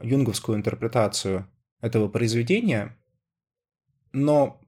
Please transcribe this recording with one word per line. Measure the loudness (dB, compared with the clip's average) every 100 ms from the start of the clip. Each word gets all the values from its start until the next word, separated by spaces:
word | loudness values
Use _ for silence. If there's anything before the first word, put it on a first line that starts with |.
юнговскую | -2 0 0 -2 -4 -2
интерпретацию | -2 -4 -2 0 0 0 -2 -4 -6 _ _ _
этого | -2 0 0
произведения, | 0 0 0 0 0 2 -2 -4 -12 _ _ _ _ _ _ _ _ _ _ _
но, | -2 2 4 2 -2